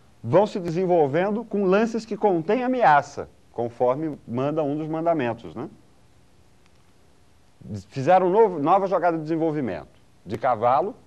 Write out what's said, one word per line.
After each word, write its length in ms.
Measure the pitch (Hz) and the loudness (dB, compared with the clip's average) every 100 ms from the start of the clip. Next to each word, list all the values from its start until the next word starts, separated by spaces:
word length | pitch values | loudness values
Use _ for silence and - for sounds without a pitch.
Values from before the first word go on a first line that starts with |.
| _ _ | _ _
vão 220 | 113 151 208 | 0 2 2
se 140 | 220 | -2
desenvolvendo 840 | 170 160 185 175 147 147 190 214 | -6 -2 2 2 2 0 -2 -4
com 220 | 233 202 190 | -4 -2 2
lances 400 | 196 226 226 - | 2 2 -2 -8
que 100 | 208 | -2
contêm 480 | 214 175 160 254 | 0 0 0 -2
ameaça, 640 | 247 254 196 147 135 - 85 - _ | -2 2 4 4 2 -6 -12 -14 _
conforme 680 | - 117 - 123 135 160 143 - | -6 -6 -2 0 0 -4 -8 -8
manda 360 | 120 139 156 | -4 -2 -2
um 140 | 147 147 | -2 -4
dos 100 | 156 | -6
mandamentos, 680 | 160 165 165 120 113 90 90 | -4 -2 0 -2 -4 -10 -14
né? 140 | 165 - _ _ _ _ _ _ _ _ _ _ _ _ _ _ _ _ _ _ - 101 - | -14 -16 _ _ _ _ _ _ _ _ _ _ _ _ _ _ _ _ _ _ -14 -14 -12
Fizeram 380 | - 135 185 185 | -4 2 4 4
um 20 | |
novo, 300 | 196 220 175 | 4 4 2
nova 280 | 143 196 190 | 2 2 2
jogada 300 | 185 170 165 | 0 0 -2
de 60 | |
desenvolvimento, 760 | 151 165 160 151 123 85 69 _ _ _ - | -4 -2 -2 -2 -4 -6 -12 _ _ _ -12
de 120 | 110 | -4
cavalo, 580 | 135 117 120 135 190 262 | -2 0 2 2 0 -8